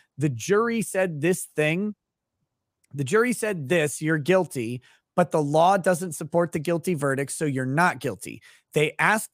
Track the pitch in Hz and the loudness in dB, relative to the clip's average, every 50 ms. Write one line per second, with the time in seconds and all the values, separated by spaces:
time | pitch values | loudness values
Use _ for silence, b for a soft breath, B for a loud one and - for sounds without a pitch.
0 | b b _ - 139 156 127 113 - - 196 208 226 233 233 233 185 - - 190 | b b _ -4 -2 -2 -2 -4 -2 0 2 2 2 2 0 -2 -4 -2 -2 -2
1 | 185 180 160 143 135 170 190 - - - _ - 151 151 160 180 208 214 208 - | -2 -2 -2 -2 0 0 0 0 -4 -8 _ 0 0 0 0 0 -2 -4 -6 -10
2 | _ _ _ _ _ _ _ _ _ _ _ _ _ _ _ _ _ _ - 139 | _ _ _ _ _ _ _ _ _ _ _ _ _ _ _ _ _ _ -6 -6
3 | 139 123 170 214 233 247 226 - - 214 208 170 139 127 180 170 151 147 - - | -4 0 2 2 2 2 0 -2 -2 -4 -4 -4 -2 0 2 2 2 0 -2 -4
4 | 160 156 160 156 135 143 185 190 180 - - 135 117 113 123 127 b b b b | -2 0 0 0 2 2 2 2 2 0 -4 -6 -6 -4 -6 -8 b b b b
5 | b _ _ - 175 175 - 165 151 143 147 156 165 180 196 202 156 190 185 151 | b _ _ 0 2 2 2 0 0 2 4 4 6 6 4 4 2 2 0 0
6 | 180 185 151 - 170 147 - 175 175 165 - 170 143 170 170 165 - 185 175 143 | -2 -8 -8 -10 -10 -4 0 0 0 0 -2 -4 -2 -2 -2 -2 0 -2 -2 0
7 | 147 139 135 131 139 135 - - 165 151 135 135 131 127 135 156 175 180 - 127 | 0 0 0 -2 -2 -6 -4 -4 -4 -2 -2 -2 -2 -2 2 4 4 2 2 0
8 | - 131 101 - - - - 110 b b b b b _ - 151 151 151 - - | -4 -6 -6 -6 -10 -14 -14 -16 b b b b b _ 0 0 0 0 0 2
9 | 156 175 208 220 - - | 2 2 2 2 -2 -4